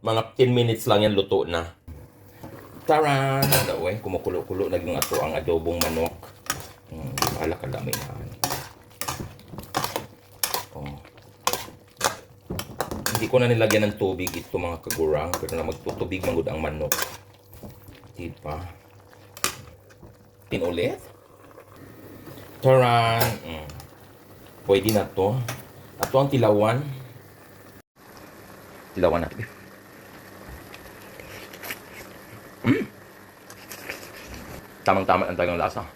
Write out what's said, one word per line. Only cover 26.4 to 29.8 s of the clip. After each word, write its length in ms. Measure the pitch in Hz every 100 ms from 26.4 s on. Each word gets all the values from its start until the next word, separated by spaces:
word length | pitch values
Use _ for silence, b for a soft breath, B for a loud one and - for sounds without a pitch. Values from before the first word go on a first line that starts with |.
| 113 104 107 120 147 - - - - - - - - - - _ - - - - - - - - -
Tilawan 320 | - 87 82
natin. 240 | 80 - 113 - - -